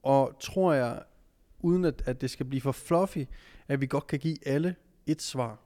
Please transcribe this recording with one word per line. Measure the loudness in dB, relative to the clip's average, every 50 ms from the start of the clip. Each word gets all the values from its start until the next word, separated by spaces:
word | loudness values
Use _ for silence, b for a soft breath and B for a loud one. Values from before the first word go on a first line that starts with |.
og | 4 4 4 4 4 2 -2 -10
tror | -14 -4 0 2 4 4
jeg, | 4 4 2 0 -2 -6 -10 _ _ _ _ _ _ _ _ _ -12 -2
uden | 2 2 4 4 4
at, | 2 0 0 -4
at | -4 -4 -2
det | -4 -6
skal | -4 -6 -6
blive | -4 -4 -2
for | 0 -2
fluffy, | -4 -4 -2 0 2 2 2 0 -2 -6 -8 -8 B B B B B B B B
at | -2 -2
vi | 0
godt | 0 -2 -2 -2
kan | -2 -6 -2
give | -2 -4 -4 -4 -2 0
alle | 0 2 2 0 -2 _ _ _ _ _ _
et | -2 -2 -2
svar. | -4 -6 -4 -4 -4 -4 -6 -12 _